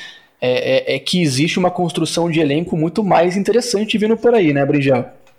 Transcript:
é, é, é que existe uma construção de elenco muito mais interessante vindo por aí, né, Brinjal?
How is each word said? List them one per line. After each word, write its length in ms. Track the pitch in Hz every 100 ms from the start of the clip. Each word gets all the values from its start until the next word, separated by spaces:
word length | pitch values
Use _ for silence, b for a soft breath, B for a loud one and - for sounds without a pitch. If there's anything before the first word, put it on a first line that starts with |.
| B B B _
é, 520 | 127 123 123 131 123
é, 20 | 135
é 40 |
que 220 | - 180
existe 380 | 160 127 170 202
uma 100 | 175
construção 600 | - 170 170 160 - 170
de 100 | 160
elenco 360 | 147 147 175 165
muito 280 | 160 226
mais 340 | 196 160 175 190
interessante 600 | 196 220 240 196 214 190
vindo 180 | 214 226
por 160 | 240
aí, 180 | 233 160
né, 140 | 143 139
Brinjal? 500 | 147 135 123 - - _